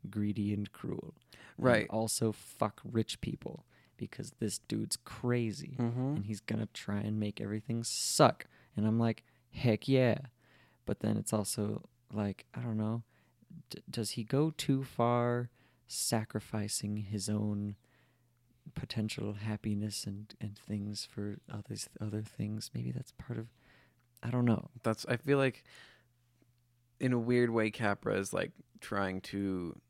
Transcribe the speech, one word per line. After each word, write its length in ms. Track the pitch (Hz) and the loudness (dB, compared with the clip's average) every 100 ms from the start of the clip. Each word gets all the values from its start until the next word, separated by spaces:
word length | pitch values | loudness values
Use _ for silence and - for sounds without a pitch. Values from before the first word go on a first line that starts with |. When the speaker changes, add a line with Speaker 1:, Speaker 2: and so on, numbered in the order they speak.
| 101 | -6
Speaker 1:
greedy 460 | 104 104 104 101 | -2 0 0 0
and 180 | 104 104 | 0 -4
cruel. 420 | - - - - - _ - - - | -6 -6 -6 -8 -16 _ -20 -20 0
And 80 | 127 | 4
Speaker 2:
Right. 200 | 113 - | 6 4
Speaker 1:
also 420 | 110 113 - 113 | 0 0 2 2
fuck 480 | 104 - - 110 - | 0 -10 -2 -2 -2
rich 360 | - 117 110 - | -4 0 0 -2
people 460 | - - - - - _ _ - | -6 -6 -8 -12 -18 _ _ -10
because 340 | 117 - 107 - | -10 -8 -12 -4
this 200 | 110 - | -4 -4
dude's 380 | _ 110 110 - | _ -4 -2 -6
crazy 800 | - - 123 120 113 120 - 131 | -8 -4 0 2 2 -4 -8 -2
Speaker 2:
Mm-hmm. 380 | 120 120 131 151 | 0 0 0 -2
Speaker 1:
and 80 | |
he's 160 | 101 104 | -2 -6
gonna 280 | - 113 107 | -2 -2 -2
try 280 | - - 101 | -6 -4 -2
and 200 | 107 107 | 0 0
make 200 | 104 - | -2 -2
everything 440 | 104 107 - 117 | -4 -4 -2 -4
suck. 640 | 117 - - - 135 - - - _ - | -2 -2 0 6 6 6 -12 -20 _ 0
And 100 | 107 | 2
I'm 120 | 113 | 4
like, 260 | 117 110 _ _ _ | 2 0 _ _ _
"Heck 360 | - 123 107 - | 0 2 2 4
yeah." 300 | 131 123 - - _ _ - _ _ - | 6 6 4 -2 _ _ -20 _ _ -4
But 140 | 104 | -2
then 160 | 107 107 | 0 0
it's 160 | 104 | 2
also 560 | 107 101 - 104 107 - _ _ | 0 0 -2 -2 -4 -8 _ _
like, 340 | 104 101 95 - | -4 -2 -4 -10
I 60 | - | -8
don't 160 | 120 107 | -4 0
know, 260 | 107 117 - _ _ _ _ - - | 0 -2 -6 _ _ _ _ -20 -14
d-, 120 | - - | -14 -8
does 200 | - 104 | -4 -4
he 100 | - | -4
go 280 | 110 135 156 | 0 2 2
too 340 | - - 135 | 0 2 2
far 680 | 135 - 120 120 120 120 120 _ _ _ _ | 0 2 4 6 4 2 -2 _ _ _ _
sacrificing 1120 | - - 113 107 107 - 107 101 - 104 104 | -4 0 0 0 -6 -4 -4 -2 -2 -2 -2
his 300 | 98 107 95 | -2 -4 0
own 460 | 104 107 104 104 101 _ _ _ _ _ _ _ _ - | 0 0 0 -4 -6 _ _ _ _ _ _ _ _ -12
potential 580 | - - - 107 - 107 | -8 -6 -2 -2 -2 -4
happiness 680 | 101 107 107 110 104 107 101 - | -4 -4 -2 0 0 0 -4 -6
and, 260 | 98 107 - | -8 -10 -8
and 160 | 107 101 | -10 -10
things 480 | - 104 101 104 - | -6 -4 -2 -6 -8
for 280 | - 104 101 - | -6 -6 -6 -10
others, 360 | 110 - 104 - - | -10 -8 -10 -10 -6
other 220 | 110 107 | -4 -4
things? 480 | 107 - 107 107 - | -6 -4 -2 -2 -6
Maybe 180 | 120 123 | -6 -4
that's 180 | 127 131 | -4 -8
part 260 | - - 117 | -14 -6 -6
of, 80 | 113 _ _ - _ _ _ _ | -6 _ _ -20 _ _ _ _
I 80 | 120 | -2
don't 140 | 123 | 2
know. 260 | 123 113 - 120 | 4 4 0 -4
Speaker 2:
That's, 200 | 113 110 - | -2 -2 -2
I 100 | 120 | -2
feel 220 | - 139 | 2 4
like 260 | 135 - - - - - _ _ _ _ _ _ _ _ _ _ | 4 0 -18 -20 -20 -20 _ _ _ _ _ _ _ _ _ _
in 120 | 131 | 2
a 60 | 123 | 2
weird 320 | 117 123 120 | 4 6 6
way, 200 | 113 110 | 4 2
Capra 440 | - 110 101 110 98 | 2 0 2 2 0
is, 160 | 98 | 0
like, 200 | 95 90 - - - | 0 -2 -6 -20 -18
trying 400 | - 101 98 92 | -4 0 0 -2
to 560 | - 98 98 95 85 - _ | -4 -2 0 0 -4 -8 _